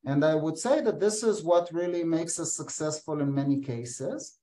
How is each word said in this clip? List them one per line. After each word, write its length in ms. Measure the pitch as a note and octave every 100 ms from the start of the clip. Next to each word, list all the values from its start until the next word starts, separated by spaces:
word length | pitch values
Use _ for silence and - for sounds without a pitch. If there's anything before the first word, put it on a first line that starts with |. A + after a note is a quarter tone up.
| C3+
And 200 | C#3+ D#3
I 100 | D#3
would 220 | D#3 D#3
say 240 | A#3 D4+
that 180 | A#3+ D#3
this 240 | G3+ G#3+
is 180 | A#3 G3+
what 300 | E3 F3 E3+
really 320 | E3 F3 F3
makes 340 | E3 D#3+ E3 -
us 200 | D#3+ -
successful 640 | C#3+ - D#3 D3+ - D3+
in 120 | C#3
many 280 | C#3 C#3+ C3+
cases. 760 | - A#2 B2 - C#3 D4 - _